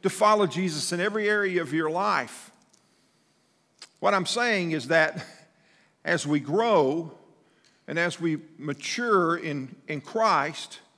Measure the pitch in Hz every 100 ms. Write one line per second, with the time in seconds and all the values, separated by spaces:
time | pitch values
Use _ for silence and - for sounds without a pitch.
0 | 190 - 208 214 190 156 185 151 - 175
1 | 196 214 208 208 196 180 156 156 156 165
2 | 202 175 117 - - _ _ _ _ _
3 | _ _ _ _ _ _ _ _ - _
4 | 190 196 175 233 240 208 170 160 123 165
5 | 156 - - - _ _ _ _ _ _
6 | - 170 147 147 135 180 233 202 135 156
7 | 165 - - _ _ _ _ _ - 156
8 | 175 - 165 151 - - 147 143 - -
9 | 240 202 165 170 160 143 131 - - 151
10 | - 220 220 165 143 156 - - _